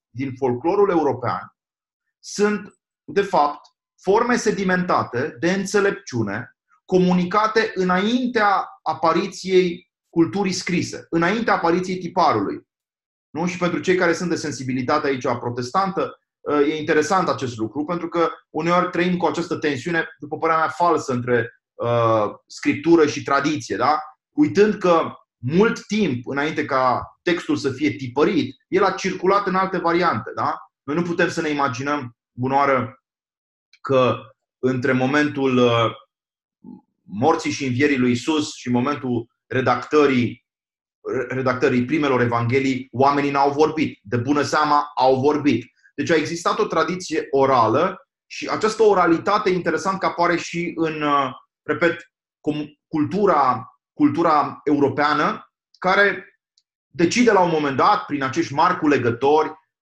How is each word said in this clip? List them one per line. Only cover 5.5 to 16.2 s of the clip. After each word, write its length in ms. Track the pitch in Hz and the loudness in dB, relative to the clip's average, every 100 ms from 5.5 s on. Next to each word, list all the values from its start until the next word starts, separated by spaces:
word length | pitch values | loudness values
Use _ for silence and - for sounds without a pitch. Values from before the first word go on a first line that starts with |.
înțelepciune 1040 | 196 190 208 196 196 - 120 101 107 120 _ _ _ - | -2 0 0 0 -2 -6 -4 -4 -6 -10 _ _ _ 0
comunicate 840 | 185 180 180 175 214 214 226 220 185 | 2 4 2 2 0 2 0 -2 -2
înaintea 880 | 180 185 208 254 247 220 208 185 - - | 0 2 2 0 0 0 2 0 -4 -8
apariției 1120 | 156 156 165 170 196 - 185 185 180 175 _ _ _ | -6 0 0 0 -2 -8 2 2 2 -2 _ _ _
culturii 420 | 165 151 196 190 | 0 2 2 -2
scrise, 540 | 180 - 175 - - - | -2 -2 -2 -2 -8 -4
înaintea 440 | 170 170 233 226 | -2 0 0 0
apariției 440 | 190 170 180 180 180 | 0 2 0 -2 -8
tiparului. 720 | 165 185 151 110 87 - _ _ _ _ _ _ _ | -6 0 2 2 -2 -8 _ _ _ _ _ _ _
Nu? 180 | 147 175 | -6 -4
Și 100 | - | -2
pentru 220 | 175 - | -2 -2
cei 160 | 185 180 | 0 2
care 180 | 170 | 2
sunt 160 | 165 175 | 0 -2
de 60 | 165 | -4
sensibilitate 720 | 156 131 131 127 127 151 147 | -6 -8 -6 -4 0 0 0
aici 200 | 131 135 120 | -2 -2 -4
protestantă, 800 | 120 120 123 190 190 165 127 - | -4 -6 -4 -2 -2 -2 -6 -8